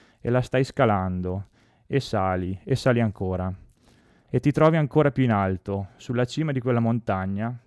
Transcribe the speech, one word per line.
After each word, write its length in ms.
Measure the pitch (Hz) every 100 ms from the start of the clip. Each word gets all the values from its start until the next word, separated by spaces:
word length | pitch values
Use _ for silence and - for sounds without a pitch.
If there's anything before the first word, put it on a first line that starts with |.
| _ _
e 80 | 117
la 100 | 123
stai 240 | 120 131
scalando, 840 | 135 - 120 101 92 90 90 92 95 _ _ _ -
e 140 | 135
sali, 580 | - 107 95 92 90 95
e 140 | - 117
sali 240 | 131 117
ancora. 520 | 110 - 92 90 92 95 - _ _ _ _ _ -
E 100 | 123
ti 120 | 147
trovi 260 | 147 156 160
ancora 340 | 143 156 143
più 140 | 131 127
in 80 |
alto, 560 | 104 95 92 - 98 95 -
sulla 260 | - 120
cima 300 | 123 147 156
di 80 | 131
quella 180 | 127 117
montagna, 800 | 117 117 - 95 95 98 113 123